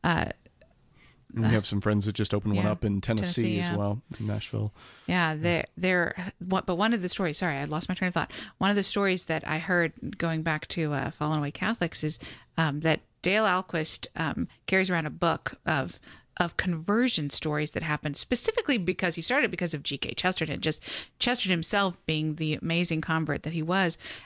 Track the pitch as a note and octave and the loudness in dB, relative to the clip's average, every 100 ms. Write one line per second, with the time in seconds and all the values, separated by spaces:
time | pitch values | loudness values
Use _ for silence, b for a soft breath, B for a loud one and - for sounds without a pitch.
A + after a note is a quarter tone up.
0 | E3 E3 - - - _ - _ _ b | 2 0 0 -6 -16 _ -20 _ _ b
1 | b b _ A#2 A2 A2 G2+ G2+ G#2+ G#2 | b b _ 0 4 4 2 0 2 2
2 | G2+ G#2 G#2 G#2 G#2 G2+ G2+ G2 G#2+ G2+ | 2 0 0 0 2 2 2 2 0 0
3 | - A2+ - - A2 G#2+ - G2+ G2+ G#2 | 0 0 0 0 2 0 0 0 0 -2
4 | _ - G#2+ G#2 - A2 G#2 B B B | _ -6 -4 -4 -4 -4 -4 B B B
5 | - F3+ E3 D#3 E3+ E3+ - - F#3 F3+ | -2 0 0 0 0 0 -2 -2 2 2
6 | E3 - F3+ - F3+ F#3+ - F3 G#3+ A#3 | 2 -2 -8 -10 -2 -2 0 2 2 2
7 | F3+ - F3+ D3 F3+ C#3 D3 D#3 - F#3 | 0 0 -2 0 -2 -2 -2 -4 -2 -2
8 | F#3 E3+ - B B - G3 G3+ F#3+ G3+ | 0 0 -4 B B 0 2 4 2 2
9 | G3 F3+ - D#3 - D#3 E3 F3 E3 - | 2 0 -2 -4 -2 -4 2 2 2 -2
10 | - - E3+ D#3+ E3 D#3 - - D#3 C#3+ | -10 -2 -2 0 0 -2 -4 -2 0 0
11 | C#3 - D3+ D#3 C#3+ - F#3+ A3+ E3+ - | -2 -2 0 0 0 -2 -2 0 -2 -2
12 | D#3 - B B B - D#3+ C#3+ D#3+ D#3 | -4 -6 B B B 0 2 2 2 2
13 | _ _ F3 G#3 G#3+ F3+ F#3 D#3+ D#3 - | _ _ 2 4 4 2 0 -2 -2 -4
14 | - - D#3+ - E3 b - F#3+ F#3 F3 | -6 -4 -2 -2 -6 b 0 2 4 0
15 | D3+ D#3 E3+ - - - - D3+ C3+ - | -2 0 2 2 -4 -6 -2 -2 -2 -8
16 | B B B - E3+ - F#3 E3 E3+ G#3+ | B B B -2 -2 0 -2 -2 2 2
17 | B3 G3+ C#3+ - D#3 D3+ D3+ - D#3 D3+ | 4 2 -2 -2 -2 -2 -2 -4 -2 -2
18 | D3+ C#3+ - B3 - A4+ G4+ B3 F3 F3+ | -2 -4 0 0 2 0 2 2 2 0
19 | F3+ E3+ - C4 B3+ - F3 D#3 - C#3 | -2 0 0 2 2 0 -2 -2 -4 -4
20 | - - F3+ - D#3 - D#3+ D3+ B B | -4 0 0 0 -2 0 -2 -2 B B
21 | B _ - A#3+ F#3 F3 D#3+ G#3 G3 F3 | B _ 0 2 2 0 2 2 2 -2
22 | - D#3 D#3 D#3 D#3 D3+ D#3+ E3+ F3 D#3+ | -4 0 0 -2 -2 -2 0 0 2 0
23 | D#3 D#3+ D3+ C#3+ D3 E3 D#3+ F#3 F3+ - | 0 0 0 -2 -2 -4 0 2 2 0
24 | B B | B B